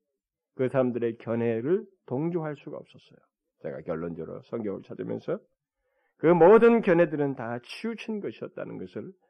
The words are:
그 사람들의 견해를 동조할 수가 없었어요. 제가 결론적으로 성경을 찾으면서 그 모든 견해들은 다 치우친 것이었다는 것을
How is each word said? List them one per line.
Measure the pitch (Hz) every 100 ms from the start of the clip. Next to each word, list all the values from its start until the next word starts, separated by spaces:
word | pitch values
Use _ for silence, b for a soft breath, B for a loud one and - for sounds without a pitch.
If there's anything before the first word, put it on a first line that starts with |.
| _ _ _ _ _ -
그 | 127
사람들의 | 135 127 117 117 113
견해를 | 117 113 117 113 131 196 220 _ -
동조할 | 127 170 175 156 143
수가 | 156 -
없었어요. | - - _ _ _ _ _ _
제가 | 78 69
결론적으로 | 82 82 85 80 82 98
성경을 | - 117 107 95
찾으면서 | 104 107 110 113 - 190 _ _ _ _ _ _ _ _
그 | 151
모든 | 175 165 220 233 233
견해들은 | 190 170 165 151 139 131
다 | 117 120
치우친 | - - 226 220 - 214
것이었다는 | 156 - - - - 110
것을 | 95 107 - -